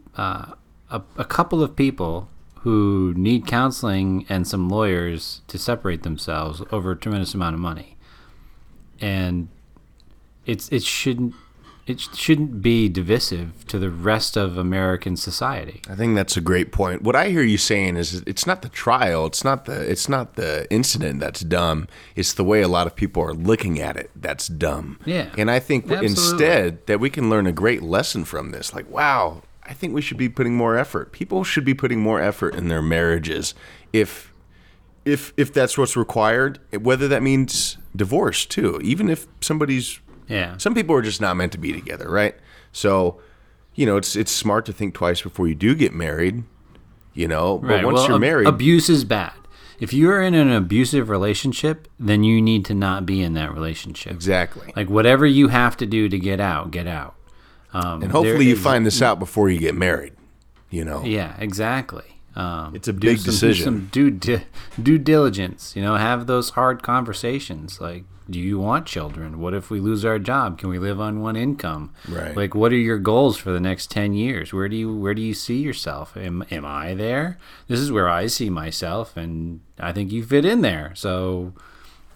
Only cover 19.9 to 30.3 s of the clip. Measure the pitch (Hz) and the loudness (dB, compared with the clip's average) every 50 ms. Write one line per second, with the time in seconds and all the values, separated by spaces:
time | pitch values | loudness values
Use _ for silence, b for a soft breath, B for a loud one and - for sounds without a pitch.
19.9 | 92 - - - 139 131 120 - - - - 82 76 76 80 - - 110 131 - | -2 -2 -2 -2 -2 -2 -4 -6 -8 -6 -4 -2 -2 -4 -2 0 0 2 2 2
20.9 | - 113 - 78 69 69 76 78 - - 90 82 87 87 87 82 78 76 78 - | 0 -2 -2 -2 -2 -4 -4 -6 -6 -6 -4 0 0 2 2 2 0 0 -4 -6
21.9 | B B B B B B 92 - - - 98 92 104 107 98 90 90 87 87 82 | B B B B B B -4 -2 0 0 2 4 4 4 4 4 4 2 2 0
22.9 | - - 104 95 - 92 80 80 80 80 82 95 113 110 - 98 82 73 76 76 | -2 -4 -4 -2 0 -2 -2 -2 -2 -2 0 2 2 2 2 0 -2 -2 -2 -4
23.9 | 69 - - - - - - - 71 - - - 85 76 82 78 71 76 80 71 | -6 -8 -10 -12 -12 -10 -8 -8 -6 -6 -8 -8 -6 -2 -2 -2 -2 -4 -6 -10
24.9 | 69 - - 156 175 180 131 - - - 107 110 120 127 127 - 151 127 110 - | -12 -10 -6 -4 -4 -4 -4 -4 -4 -2 0 2 2 0 0 0 0 0 0 0
25.9 | - 190 202 107 101 185 175 175 175 175 151 160 175 131 95 87 82 - - - | -2 0 0 0 2 2 0 0 2 4 4 4 4 4 2 0 -2 -4 -4 -2
26.9 | 107 104 117 139 - 156 127 110 110 107 98 92 85 - 95 113 120 - - 82 | 0 0 0 0 -2 0 0 2 4 4 4 2 2 2 2 2 2 0 -2 -2
27.9 | 87 101 151 - - 98 80 - - 73 71 73 69 67 - - - - - - | 0 0 0 0 -2 -4 -6 -6 -6 -8 -8 -8 -10 -10 -10 -10 -10 -10 -12 -8
28.9 | - - 147 147 139 123 95 82 80 82 - - - - - - 135 - - 170 | -4 0 0 2 2 2 0 0 -2 -6 -14 -20 -20 -20 -18 -18 -12 -8 -8 -6
29.9 | 120 147 143 - 131 113 127 123 | -4 -4 -4 -4 -4 -4 -4 -2